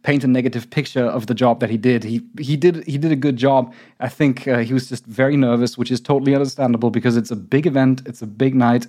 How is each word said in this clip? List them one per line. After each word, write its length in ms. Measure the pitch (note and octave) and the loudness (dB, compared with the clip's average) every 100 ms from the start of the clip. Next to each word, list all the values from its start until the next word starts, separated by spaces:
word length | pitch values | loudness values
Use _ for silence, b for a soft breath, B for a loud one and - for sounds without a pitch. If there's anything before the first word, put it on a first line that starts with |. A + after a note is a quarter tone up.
paint 220 | - C#3+ | -2 0
a 20 | B2+ | 2
negative 440 | B2+ B2 B2 - | 0 0 -4 -6
picture 340 | - B2+ C3 | -6 -4 -2
of 220 | A#2+ C3 A2 | -2 -2 -4
the 80 | |
job 260 | A2 B2 A#2 | 0 2 2
that 80 | A#2 | 0
he 80 | A2 | 0
did. 260 | B2 A#2+ | 0 0
He, 200 | A2 A#2 - - | -2 -8 -8 -12
he 180 | B2+ D3 | -4 2
did, 260 | F3 D#3+ - | 2 2 -4
he 100 | C#3 | -2
did 160 | D#3+ | 0
a 40 | D3 | 0
good 200 | C#3+ B2 | 0 0
job. 380 | C3+ C3+ A#2+ B B B | 2 2 0 B B B
I 80 | - | -10
think, 400 | - D3 C3 C3+ | 0 0 0 -2
uh, 100 | A#2+ | -2
he 120 | A#2 | 0
was 160 | C3 B2+ | -2 -4
just 160 | B2 | -10
very 320 | - A2 C3+ C#3+ | -12 -2 0 2
nervous, 400 | B2+ A#2+ A#2+ - | 2 2 0 -2
which 140 | A#2 | -4
is 100 | B2 | -4
totally 340 | - C#3+ C#3 | 0 0 2
understandable, 560 | C#3 C#3 C#3 B2+ A#2 A#2 | 2 0 -2 -2 0 0
because 260 | A2 B2 A#2 | 0 0 0
it's 120 | A2+ | -2
a 60 | A2 | -8
big 300 | F#2 C3+ D#3+ | -2 0 2
event, 340 | C3+ C3 C3 - | 2 2 0 -4
it's 160 | A#2+ | -14
a 40 | A2 | -14
big 280 | G#2 C3+ | -2 0
night, 320 | C3 A#2+ A#2+ | 2 2 2